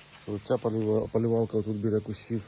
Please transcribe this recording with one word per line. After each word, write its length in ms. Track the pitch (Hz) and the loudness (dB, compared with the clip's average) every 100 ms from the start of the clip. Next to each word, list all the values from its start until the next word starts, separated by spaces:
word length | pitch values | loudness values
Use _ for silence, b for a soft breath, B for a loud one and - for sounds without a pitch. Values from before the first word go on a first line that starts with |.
| - - | -10 -6
що 160 | - 104 | -4 -4
ця 160 | - | 0
поліва-, 540 | 127 117 110 107 107 110 | 0 2 0 2 2 2
полівалка 500 | 113 117 117 110 107 | 2 4 4 2 0
тут 140 | 101 104 | -2 -2
біля 240 | 110 107 | 0 0
кущів 420 | 104 104 - 113 | -2 -6 -4 -4